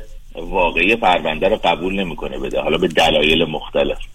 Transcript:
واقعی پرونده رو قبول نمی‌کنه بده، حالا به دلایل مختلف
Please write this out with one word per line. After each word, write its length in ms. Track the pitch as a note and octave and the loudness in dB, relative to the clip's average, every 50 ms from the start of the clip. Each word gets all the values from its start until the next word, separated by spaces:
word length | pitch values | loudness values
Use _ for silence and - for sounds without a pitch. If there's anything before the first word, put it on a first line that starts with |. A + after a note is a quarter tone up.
| - - - - - - - | -6 -12 -14 -14 -14 -14 -12
واقعی 640 | - E2+ F2 F2+ F#2+ F2 E2 E2 E2+ F2+ G2+ A#2 | -12 -8 -2 0 2 2 2 2 2 2 2 2
پرونده 520 | A#2 A2+ F#2 F2 E2+ D#2 D#2+ D#2 D#2+ F2+ F#2+ | 2 4 4 2 2 2 -2 -2 0 2 2
رو 120 | G#2+ - - | 2 2 2
قبول 360 | F2 E2+ D2+ E2+ F#2+ G2 G2 | 0 0 2 -2 -2 -2 -2
نمی‌کنه 380 | F#2+ E2+ D2+ - - C#2 C2+ B1+ | -4 -4 -6 -6 -8 -8 -6 -6
بده، 220 | C2+ B1+ B1 C2 | -6 -4 -2 -2
حالا 180 | C#2+ D#2 D#2 E2+ | 0 0 0 2
به 100 | F2+ E2+ | 0 2
دلایل 560 | D2+ E2 E2 D#2+ D#2 D2+ D2+ D#2 D#2+ E2 E2+ | 2 2 2 4 4 4 4 4 4 4 2
مختلف 540 | D#2 D#2 D2 - - - D2 C#2 C#2 B1+ - - - - | 0 -2 -6 -8 -4 0 0 0 0 -2 -6 -8 -12 -12